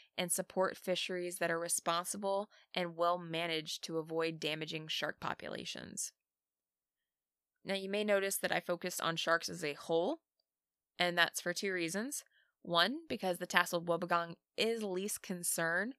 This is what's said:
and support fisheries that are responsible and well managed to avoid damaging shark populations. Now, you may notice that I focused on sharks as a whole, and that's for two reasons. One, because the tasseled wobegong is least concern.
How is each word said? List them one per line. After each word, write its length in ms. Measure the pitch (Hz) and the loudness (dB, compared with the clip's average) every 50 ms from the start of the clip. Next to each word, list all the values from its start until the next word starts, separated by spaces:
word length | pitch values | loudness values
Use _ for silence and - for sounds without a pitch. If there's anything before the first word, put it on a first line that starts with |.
| - _ _ - | -20 _ _ -4
and 140 | 180 175 - | -2 -2 -2
support 440 | - 180 - - 185 185 - - | -2 -4 -2 0 0 0 0 0
fisheries 640 | - - 190 180 - - - 185 180 175 175 175 - | -2 -2 -2 -2 -2 -2 -4 -4 -4 -4 -6 -4 -2
that 140 | 175 170 165 | 0 0 0
are 60 | 165 | 0
responsible 880 | 170 170 - - - 170 165 170 180 - - 202 208 196 196 196 208 - - - - _ - | -2 -2 -2 -2 0 0 0 0 0 -2 -4 -4 -2 0 0 0 0 -4 -8 -20 -18 _ -4
and 220 | 185 180 170 165 | -2 -2 -2 0
well 200 | 165 170 170 180 | 2 2 4 4
managed 680 | 180 175 165 160 165 170 170 160 156 156 - - - - | 2 0 -2 -2 -2 0 0 0 -2 -2 -4 -6 -8 -6
to 140 | - 165 165 | -4 -4 -4
avoid 420 | 156 160 160 165 165 165 165 156 | -4 -2 -2 0 0 0 -2 -2
damaging 480 | 160 151 156 156 156 156 165 156 156 156 | -4 -4 -4 -4 -4 -6 -6 -6 -6 -6
shark 320 | - - 151 151 - - | -6 -4 -4 -4 -4 -4
populations. 920 | - - - - - - - - - - - - 62 - - - - - - _ _ _ _ _ _ _ _ _ _ _ _ _ _ _ _ _ _ _ _ _ _ _ _ _ _ _ _ _ - | -4 -4 -4 -4 -6 -8 -8 -8 -8 -10 -10 -10 -12 -10 -8 -8 -8 -8 -10 _ _ _ _ _ _ _ _ _ _ _ _ _ _ _ _ _ _ _ _ _ _ _ _ _ _ _ _ _ -6
Now, 100 | - 196 | 2 6
you 140 | 196 190 190 | 6 6 8
may 140 | 196 208 214 | 6 4 6
notice 360 | 208 202 196 196 196 196 - | 6 6 6 6 4 2 0
that 120 | - 175 | 0 2
I 80 | - 170 | 2 2
focused 420 | - - 175 165 - 180 - - | 2 0 -2 -2 -2 -4 -2 0
on 140 | - 165 165 | 0 0 0
sharks 340 | 165 - 165 165 165 - - | 0 2 4 4 4 4 0
as 140 | 175 170 170 | -6 -4 -4
a 120 | 147 143 | -4 -4
whole, 440 | - - - 165 165 175 233 320 - _ _ _ _ _ _ _ _ _ _ _ _ _ _ _ - | -4 -2 0 2 2 4 2 0 -2 _ _ _ _ _ _ _ _ _ _ _ _ _ _ _ -2
and 180 | 180 175 175 | 0 2 4
that's 240 | 175 170 - - - | 4 4 4 2 -2
for 120 | - 180 175 | -4 -4 -2
two 200 | - 208 196 185 | -2 -2 -2 -2
reasons. 520 | 180 170 160 165 196 226 277 285 - - _ _ _ _ _ _ _ - | -2 -2 -2 -2 -4 -4 -4 -6 -10 -10 _ _ _ _ _ _ _ -6
One, 400 | 156 170 170 170 208 269 330 330 302 | 0 4 4 4 4 2 -2 -6 -8
because 300 | 247 220 - 185 180 180 | -8 -4 -2 -2 -2 -4
the 80 | 180 | -4
tasseled 400 | - - 180 175 - 180 170 170 | 0 2 2 2 2 0 -2 0
wobegong 480 | 175 170 165 180 175 180 170 170 170 170 - _ _ _ | 0 0 0 0 2 0 0 0 -2 -6 -14 _ _ _
is 260 | - 208 226 233 233 214 | 0 0 0 0 0 -2
least 400 | 196 180 185 196 208 - - - | -2 -2 -2 -2 -2 -4 -6 -6
concern. 720 | - 185 175 175 - - - 165 165 170 180 202 247 - | -6 -8 -4 -4 -2 -2 0 0 0 0 0 0 -2 -6